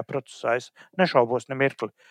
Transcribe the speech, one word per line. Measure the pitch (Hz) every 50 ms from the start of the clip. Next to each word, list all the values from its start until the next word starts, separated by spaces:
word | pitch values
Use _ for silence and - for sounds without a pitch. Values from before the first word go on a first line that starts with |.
| 117
procesā, | - - 139 - - - - - 117 117
es | 127 - - _ - - _ _
nešaubos | - 185 165 - 139 120 113 123 123 - -
ne | 135 131
mirkli. | 135 135 - - 113 101 - _ _ _